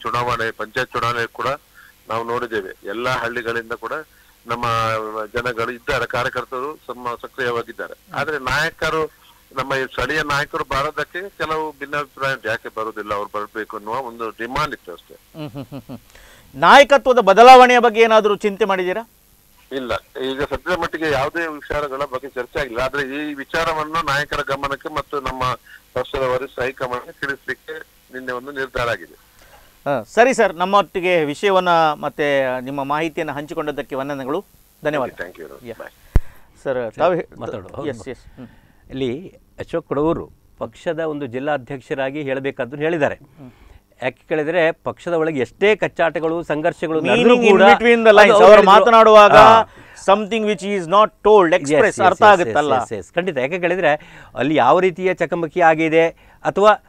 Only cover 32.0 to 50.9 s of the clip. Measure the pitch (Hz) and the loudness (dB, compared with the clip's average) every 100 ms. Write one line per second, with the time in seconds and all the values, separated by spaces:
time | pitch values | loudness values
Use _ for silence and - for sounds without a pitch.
32 | 143 - 147 139 131 127 127 143 139 147 | -6 -4 -2 -2 -2 -4 -8 -8 -6 -6
33 | 165 156 156 135 151 160 151 143 - 131 | -6 -8 -8 -10 -10 -10 -8 -8 -8 -8
34 | 139 139 127 170 - _ _ _ 151 147 | -8 -8 -8 -8 -10 _ _ _ -6 -6
35 | 117 - 87 85 78 69 120 110 - _ | -6 -10 -16 -16 -20 -18 -18 -18 -18 _
36 | _ - - - - _ 143 127 113 - | _ -4 -4 -12 -20 _ -8 -6 -6 -2
37 | 165 175 - - 117 110 90 - 143 120 | -2 -2 -8 -14 -14 -14 -14 -14 -12 -12
38 | 127 117 - - 120 _ _ _ - 131 | -14 -16 -18 -20 -20 _ _ _ -16 -8
39 | 131 135 196 _ _ - - 165 - 139 | -6 -8 -12 _ _ -18 -10 -8 -6 -4
40 | 156 156 78 _ _ - 113 - 175 156 | -2 -4 -8 _ _ -14 -14 -10 -8 -6
41 | 160 147 139 123 143 143 117 139 - 139 | -6 -8 -8 -8 -6 -6 -8 -14 -10 -6
42 | 135 147 139 131 135 131 120 143 156 170 | -6 -6 -6 -6 -6 -8 -10 -6 -4 -2
43 | 127 - - - 127 _ - - _ - | -2 -4 -18 -20 -20 _ -20 -20 _ -10
44 | 127 - - 156 151 175 160 - 127 113 | -8 -8 -6 -4 -2 0 0 -2 -8 -10
45 | 175 165 160 143 117 - 202 214 156 - | -4 -2 -2 -2 -4 0 0 0 -2 -2
46 | 165 160 160 165 160 151 165 - 165 160 | -2 -2 -4 -4 -4 -4 -4 -4 -4 -2
47 | - 240 240 240 226 190 196 196 233 233 | 0 2 4 4 6 6 6 6 4 4
48 | 226 208 208 208 185 208 196 214 202 226 | 6 8 8 8 10 10 10 8 8 8
49 | 220 214 208 233 220 226 214 - - - | 10 10 10 10 10 8 4 -8 -20 -6
50 | - 208 202 220 208 208 196 202 165 | 0 0 0 -4 -2 -4 -4 -6 0